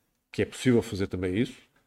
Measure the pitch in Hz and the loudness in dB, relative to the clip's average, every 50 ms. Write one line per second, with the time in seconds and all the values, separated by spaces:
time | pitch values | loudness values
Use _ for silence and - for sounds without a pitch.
0 | _ _ _ _ _ _ - - 101 - - - - 131 120 113 104 - 110 90 | _ _ _ _ _ _ -2 -2 -2 -2 -2 -2 2 4 4 4 4 0 -4 -4
1 | 98 - - 90 92 90 90 104 127 - - - _ _ _ _ _ | -4 -4 -4 -4 -4 -2 0 0 -2 -2 -4 -16 _ _ _ _ _